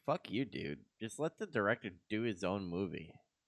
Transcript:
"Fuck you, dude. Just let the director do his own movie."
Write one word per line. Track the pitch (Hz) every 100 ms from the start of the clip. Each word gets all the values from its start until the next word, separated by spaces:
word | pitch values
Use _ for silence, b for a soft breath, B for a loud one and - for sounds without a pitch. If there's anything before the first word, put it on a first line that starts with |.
| -
"Fuck | 165 -
you, | 101 127
dude. | 120 135 143 - -
Just | 110 -
let | 139 -
the | 202
director | 143 101 120 107 85 -
do | 107
his | 117 90
own | 90 101 92
movie." | 87 95 - 80 - _ _